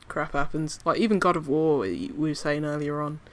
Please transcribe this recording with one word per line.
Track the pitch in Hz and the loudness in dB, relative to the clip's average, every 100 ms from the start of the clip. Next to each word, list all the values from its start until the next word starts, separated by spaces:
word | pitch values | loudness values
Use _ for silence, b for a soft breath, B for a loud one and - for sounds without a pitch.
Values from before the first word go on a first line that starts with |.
| - | -10
Crap | 156 156 | -6 -4
happens. | 143 143 156 151 - 165 | 0 0 0 -4 -4 -2
Like, | 151 | 2
even | 214 196 | 4 4
God | 185 170 | 4 2
of | 147 | 2
War, | 156 160 143 | 2 4 4
we, | 95 85 90 147 | 2 -2 -4 -2
we | 156 | -2
were | 147 | -2
saying | 151 147 151 | -2 -2 -2
earlier | 151 147 147 | -4 -4 -4
on, | 147 156 B | -6 -8 B